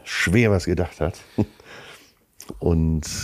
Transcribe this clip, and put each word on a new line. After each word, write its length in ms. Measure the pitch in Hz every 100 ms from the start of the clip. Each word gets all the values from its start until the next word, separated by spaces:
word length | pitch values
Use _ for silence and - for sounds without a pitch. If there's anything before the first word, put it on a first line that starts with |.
schwer 480 | - - - 107 113
was 140 | 98
gedacht 360 | 82 90 85 -
hat. 180 | 78 - - -
<laughs> 100 | - - - - - - - _ _ - - -
Und, 460 | - 82 80 80 - -